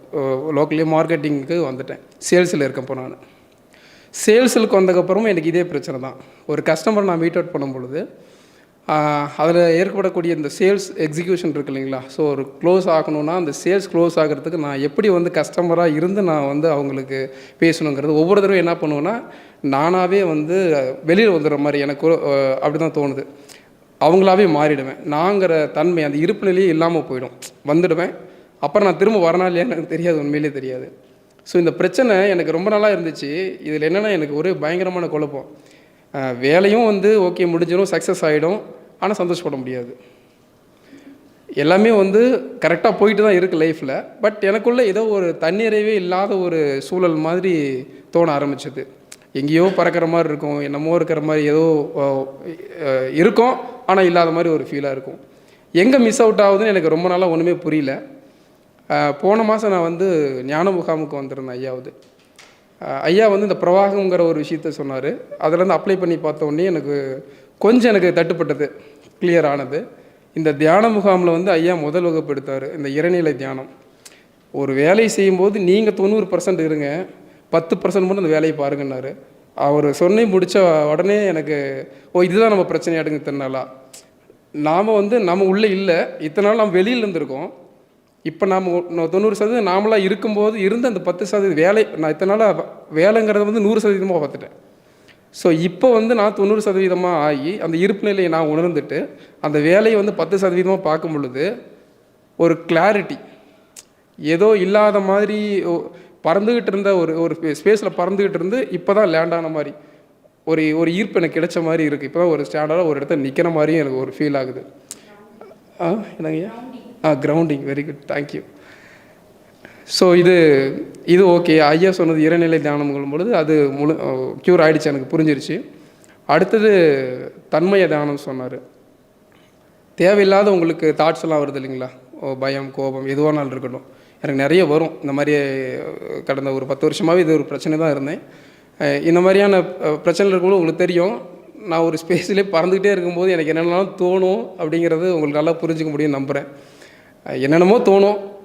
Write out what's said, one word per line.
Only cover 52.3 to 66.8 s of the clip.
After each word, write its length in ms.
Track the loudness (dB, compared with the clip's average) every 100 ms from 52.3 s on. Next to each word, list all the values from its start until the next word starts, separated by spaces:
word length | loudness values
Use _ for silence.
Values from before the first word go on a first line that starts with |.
| -10 -16 -16 -16 -8 -2
ஆ, 140 | -2 0
இருக்கும், 420 | 2 4 4 2 0 -6 -8 0
ஆனா 160 | 2
இல்லாத 280 | 4 4 2
மாதிரி 240 | 2 0
ஒரு 100 | -2 -4
ஃபீலா 200 | -6 -6
இருக்கும். 280 | -6 -10 -16 -20 _ _ _ _
எங்க 260 | 2 4 6
மிஸ் 240 | 4 4
அவுட் 180 | 4 6
ஆகுதுன்னு 260 | 4 4 2
எனக்கு 220 | 2 2
ரொம்ப 200 | 0 0
நாளா 200 | 0 0
ஒண்ணுமே 260 | 0 0
புரியல. 480 | -2 -2 -2 -2 -6 -12 -20 -20 _ _ _ _ _ -4
ஆ, 220 | 0 0
போன 300 | 0 0 2
மாசம் 280 | 2 0 0
நான் 120 | 0
வந்து 580 | -2 -2 0 0 -2 -4
ஞான 260 | -4 -2 0
முகாமுக்கு 460 | -2 -2 -4 -6 -8
வந்திருந்தேன் 320 | -10 -12 -12
ஐயாவது. 440 | -10 -10 -10 -12 -20 -20 _ _ _ -20 _ _ -14
ஆ, 180 | -8 -4
ஐயா 280 | 2 4 4
வந்து 200 | 4 2
இந்த 180 | 0 2
பிரவாகம்ங்கிற 540 | 4 4 2 0 2
ஒரு 200 | 2 0
விஷயத்த 320 | -4 -6 -6 -8
சொன்னாரு. 380 | -8 -6 -6 -6 -10 -6
அதுலேருந்து 380 | -2 0 0 0
அப்ளை 200 | 0 -2
பண்ணி 180 | 0 -2
பார்த்த 300 | -4 -4 -4
உடனே 180 | -2
எனக்கு 600 | -2 -2